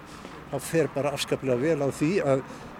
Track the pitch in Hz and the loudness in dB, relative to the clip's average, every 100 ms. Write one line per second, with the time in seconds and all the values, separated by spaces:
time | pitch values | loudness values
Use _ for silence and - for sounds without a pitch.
0 | - - - - - 139 - 165 139 139 | -4 -16 -14 -14 -8 -6 0 2 2 0
1 | 139 143 - 131 135 120 147 156 139 - | -2 -2 -2 0 2 2 4 2 2 2
2 | 147 196 143 135 - - - | 2 4 4 2 0 -10 -14